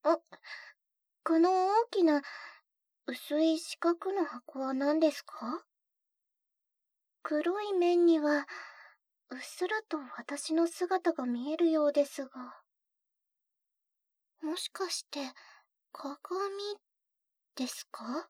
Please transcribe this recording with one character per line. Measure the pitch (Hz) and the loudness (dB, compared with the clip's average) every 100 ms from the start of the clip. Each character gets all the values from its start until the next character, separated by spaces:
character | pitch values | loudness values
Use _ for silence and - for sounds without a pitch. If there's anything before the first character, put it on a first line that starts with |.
あ、 | 294 330 _ - - - - - _ _ _ _ | 2 2 _ -20 -16 -16 -18 -20 _ _ _ _
こ | - 320 | 2 4
の | 339 370 370 | 6 4 4
大 | 427 466 | 4 2
き | 403 | 4
な、 | 330 294 285 - - - _ _ _ _ - | 6 4 0 -16 -18 -20 _ _ _ _ -10
薄 | 247 - 294 | -10 -2 2
い | 320 320 | 4 2
四 | - - | -4 -2
角 | 339 339 381 | 0 0 -2
の | 392 | -2
箱 | 330 247 - 262 | -2 -4 -12 -6
は | 262 | -4
何 | 262 285 311 | 0 2 4
で | 311 | 4
す | 285 | 2
か？ | - - 233 320 _ _ _ _ _ _ _ _ _ _ _ _ _ _ _ _ | -14 -10 -8 -8 _ _ _ _ _ _ _ _ _ _ _ _ _ _ _ _
黒 | - 302 339 392 | -4 0 0 -2
い | 415 | -2
面 | 381 349 349 339 | 2 4 6 6
に | 320 | 6
は、 | 294 294 285 - - - - _ _ _ _ | 4 0 -2 -14 -16 -20 -20 _ _ _ _
う | 262 | -14
っ | |
す | - - 359 | -14 -6 -2
ら | 427 | -2
と | - 311 254 - | -4 -8 -8 -14
私 | 240 285 - | -10 -10 -2
の | 320 339 | 0 0
姿 | - 359 370 359 | 0 -2 0 0
が | - 247 | 0 -2
見 | 240 269 | -4 -4
え | 320 | 0
る | 339 | 2
よ | 320 294 | 4 4
う | |
で | 285 | 4
す | 285 - 269 | 0 -2 -12
が。 | 254 247 - _ _ _ _ _ _ _ _ _ _ _ _ _ _ _ _ _ _ | -12 -16 -18 _ _ _ _ _ _ _ _ _ _ _ _ _ _ _ _ _ _
も | 311 339 | -8 -6
し | - | -8
か | - 359 | -8 -6
し | - - | -6 -8
て、 | 285 262 - - - _ _ _ | -8 -8 -10 -20 -20 _ _ _
鏡 | - 269 285 - 370 403 403 415 403 _ _ _ _ _ _ _ | -12 -12 -12 -8 -6 -4 -6 -8 -10 _ _ _ _ _ _ _
で | - 254 | -8 -8
す | - - | -8 -14
か？ | - 226 277 - | -14 -8 -8 -8